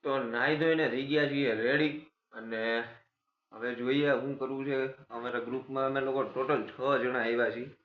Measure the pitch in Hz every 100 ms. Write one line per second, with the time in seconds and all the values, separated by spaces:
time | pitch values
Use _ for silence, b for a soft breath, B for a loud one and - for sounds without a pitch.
0 | 147 135 117 117 135 151 160 160 143 123
1 | 139 151 143 139 135 110 120 147 151 151
2 | - _ _ 113 113 113 113 117 117 120
3 | _ _ _ _ _ 110 120 120 123 139
4 | 147 127 135 139 131 135 135 135 135 135
5 | - 117 123 117 117 131 131 135 135 135
6 | 135 135 - 127 131 139 107 - 131 135
7 | 123 127 117 117 113 113 135 -